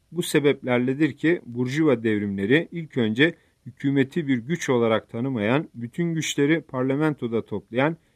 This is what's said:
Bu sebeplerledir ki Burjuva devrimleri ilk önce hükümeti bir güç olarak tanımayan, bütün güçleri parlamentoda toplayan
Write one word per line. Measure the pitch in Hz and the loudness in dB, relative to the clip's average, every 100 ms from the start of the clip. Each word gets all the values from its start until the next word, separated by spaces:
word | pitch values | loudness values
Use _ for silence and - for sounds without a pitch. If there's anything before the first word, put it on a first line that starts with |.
| _ | _
Bu | 160 | -6
sebeplerledir | 175 156 143 127 127 123 123 139 151 123 | 0 2 2 2 0 0 2 0 0 0
ki | 156 175 - | 0 0 -4
Burjuva | 120 127 143 156 117 | -6 -2 2 2 2
devrimleri | 113 107 101 98 98 147 160 | 2 0 0 -2 2 2 2
ilk | 170 156 131 | -6 -6 -2
önce | 110 110 160 160 _ _ 123 | 0 2 0 0 _ _ -20
hükümeti | - 143 139 135 175 139 | -6 -2 0 0 -2 -2
bir | 127 | -2
güç | 120 170 - | -2 -4 0
olarak | 123 113 110 - | 0 2 0 -2
tanımayan, | 117 135 123 104 135 - | -8 -6 -2 0 0 -2
bütün | 120 120 - 170 | -10 -10 -4 -4
güçleri | 160 - - 143 165 | -4 -4 0 0 0
parlamentoda | - 127 131 139 156 139 120 113 - | -2 -4 -2 0 0 -2 -4 -4 -4
toplayan | 101 - 117 147 165 _ | -10 -6 0 0 -2 _